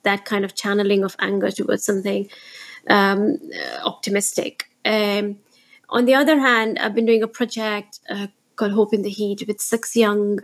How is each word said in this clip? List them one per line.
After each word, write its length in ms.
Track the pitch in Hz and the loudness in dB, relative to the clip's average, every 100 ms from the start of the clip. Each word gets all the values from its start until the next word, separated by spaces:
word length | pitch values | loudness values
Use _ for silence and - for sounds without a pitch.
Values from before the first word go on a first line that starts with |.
that 220 | 202 202 202 | -2 -2 -2
kind 180 | 202 | -4
of 120 | 196 - | -2 -6
channeling 500 | 208 202 196 202 190 | -2 0 2 2 0
of 100 | - | -2
anger 300 | 190 196 202 | -2 0 -2
towards 360 | 202 202 208 - | -2 -2 -2 0
something, 440 | 196 196 196 202 - - - - - - | -2 -2 -2 -4 -12 -20 -20 -20 -10 0
um, 480 | 208 196 196 208 - - - | 4 4 2 0 -2 -6 -12
uh, 300 | 71 69 80 | -10 -6 -8
optimistic. 800 | - - 202 202 - - - - _ | -6 -4 -2 -2 -4 -6 -10 -14 _
Um, 540 | - 214 208 202 208 202 _ _ _ - - | -2 0 0 0 -4 -8 _ _ _ -20 -4
on 160 | 240 | 0
the 120 | 247 262 | 4 4
other 220 | 294 302 | 6 4
hand, 420 | 262 233 220 - | 4 4 2 -2
I've 140 | 220 | -2
been 120 | 208 226 | 0 4
doing 180 | 226 | 4
a 60 | 220 | 2
project, 720 | - 233 233 220 208 202 - - | -2 -4 -2 -4 -4 -8 -16 -10
uh, 180 | 202 202 - _ - | -8 -8 -12 _ -4
called 160 | 208 | 0
Hope 200 | 202 214 | 2 2
in 100 | 214 | 2
the 60 | 202 | -2
Heat 360 | 196 208 202 - | -4 -4 -4 -6
with 140 | 208 | -6
six 340 | - 226 - 233 | -4 -4 0 2
young, 440 | 214 208 208 202 | 4 2 0 -2